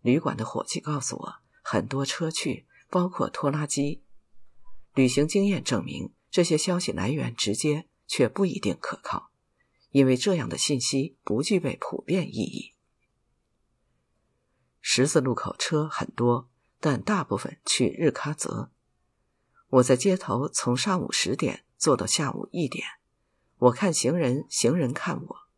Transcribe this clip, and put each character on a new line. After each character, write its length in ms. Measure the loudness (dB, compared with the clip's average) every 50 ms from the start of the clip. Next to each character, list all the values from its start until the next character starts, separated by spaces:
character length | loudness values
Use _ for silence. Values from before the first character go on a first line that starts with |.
旅 180 | _ 4 2 4
馆 180 | 2 -2 -4
的 80 | -4 -6
伙 180 | -4 -4 -6 -6
计 160 | -4 -6 -6
告 200 | -4 -4 -4 -4
诉 160 | -4 -6 -8
我， 180 | -8 -10 -12 -14 -16 _ _ _ _ _
很 240 | -2 -2 0 0
多 180 | 0 -4 -4 -2
车 240 | -4 -2 -4 -4 -4
去， 380 | -4 -4 -4 -4 -4 -6 _ _ _ -20 _ _
包 180 | 0 0 0
括 220 | 0 0 -2 -4 -4
拖 200 | -2 -2 -2 0
拉 160 | 0 0 -2
机。 380 | -2 0 0 0 0 -2 -6 -12 _ -20 -20 _ _ _ -18 -18 -18 _ -16 -12 -10 -10 -10 -12 _ _
旅 140 | 4 4
行 200 | 4 4 2 2
经 180 | 2 2 2 2
验 180 | 4 2 0 0
证 200 | 0 -2 -2 -2
明， 300 | -4 -8 -8 -10 -10 _ _ _ _
这 140 | 2 2 4
些 140 | 4 2
消 220 | 2 2 0 0 0
息 120 | -2 -2
来 180 | -4 -2 -2 -2
源 260 | -2 -2 -2 -4 -4
直 200 | -2 -2 -2 0
接， 320 | 0 0 0 0 -2 -4 _ _ _ _
却 220 | -8 2 2 2 2
不 160 | 4 0 0
一 140 | 0 0 -2
定 180 | -2 -2 -4 -2
可 200 | -6 -10 -10 -10
靠， 300 | -8 -8 -8 -8 -8 _ _ _ _ _ _ _ _ _ _ _ _ _
因 160 | 4 4 6
为 100 | 6 4
这 200 | 4 4 2 2
样 120 | 2 0
的 100 | -4 -4
信 220 | -2 -2 0 0 0
息 380 | -2 0 0 0 -2 -2 _ _ _
不 180 | -2 0 0
具 180 | 2 2 2 2
备 160 | 2 -2 -6
普 260 | -6 -8 -8 -8 -8
遍 260 | -2 0 0 0 0
意 120 | -2 -4 -4
义。 360 | -4 -4 -6 -10 -12 -12 _ _ _ _ _ _ _ _ _ _ _ _ _ _ _ _ _ _ _ _ _ _ _ _ _ _ _ _ _ _ _ _ _ _ _ _ _ _ _ _ _ _
十 280 | -4 -2 2 2 2
字 120 | 4 4 2
路 140 | 2 2 -2
口 220 | -2 -4 -8 -6
车 300 | -4 -4 0 0 0 -2
很 200 | -2 -4 -6 -6 -6
多， 380 | _ 0 2 2 2 2 -2 _ _ _ _ _ _ _
但 220 | 0 0 0 0
大 220 | 0 0 0 0 0
部 120 | -2 -4
分 240 | -4 -4 -6 -12 _ _
去 240 | -2 0 2 2 0
日 200 | 2 2 2 2
喀 260 | 2 0 -6 -6 -6
则。 360 | -4 -6 -6 -6 -6 -8 -10 _ _ _ _ _ _ _ _ _ _ _ _ _ _ _ _ _ _ _ _
我 140 | 6 6 6
在 140 | 6 4
街 180 | 4 4 2 2
头 320 | 2 0 -2 -2 -2 -2
从 300 | -2 -4 -2 0 0 0
上 240 | 0 0 0 0 0
午 100 | -2 -2
十 240 | -2 -2 0 0 0
点 300 | 0 -2 -2 -2 -6 _ _ _
坐 220 | _ 2 2 2
到 80 | 2 2
下 260 | -2 0 0 0 -2
午 160 | -4 -6 -10 -6
一 180 | -4 -2 -2 -2
点， 160 | -4 -8 -10 -10 -14 _ _ _ _ _ _ _ _ _ _ _ _
我 140 | _ 4 4
看 200 | 4 4 0 0
行 240 | 0 2 0 0 2
人， 300 | 2 2 0 0 -2 -4
行 280 | _ -4 2 2 2 2
人 180 | 2 0 -2 -2
看 320 | -4 -4 -4 -6 -6 -8
我。 120 | -12 -16 -18 -18 _ _